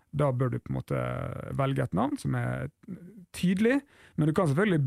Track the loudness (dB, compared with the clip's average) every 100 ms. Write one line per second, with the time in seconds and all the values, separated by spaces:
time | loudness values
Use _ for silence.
0 | _ -2 -2 0 -2 -4 -6 -8 -4 -6
1 | -4 -6 -8 -10 -8 -4 -2 -2 -2 -2
2 | -2 -2 -4 -4 -4 -6 -8 _ -16 -16
3 | -16 -20 -18 -2 0 2 2 2 -2 _
4 | -10 -2 2 6 6 6 4 4